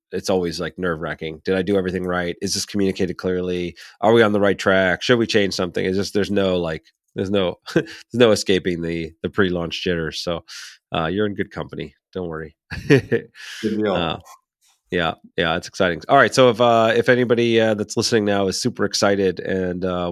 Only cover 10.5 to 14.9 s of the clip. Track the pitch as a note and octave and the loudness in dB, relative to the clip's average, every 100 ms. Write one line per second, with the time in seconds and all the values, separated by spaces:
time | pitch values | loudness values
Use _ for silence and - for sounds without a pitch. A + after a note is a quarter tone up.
10.5 | - - - _ F2 D#2+ F#2+ G#2+ G2 - | -18 -18 -20 _ -4 -2 -2 -2 -4 -8
11.5 | - D#2 D2+ D#2+ _ _ F#2 F2 D#2+ D#2 | -8 -10 -10 -12 _ _ -10 -8 -10 -12
12.5 | - - - - C#3 - A#2 - - - | -18 -16 -8 4 4 4 -4 -4 -16 -18
13.5 | - A2 G#2 G#2 F2+ E2+ D#2 - - _ | -10 -6 -2 -2 0 -2 -6 -12 -20 _
14.5 | _ _ _ _ | _ _ _ _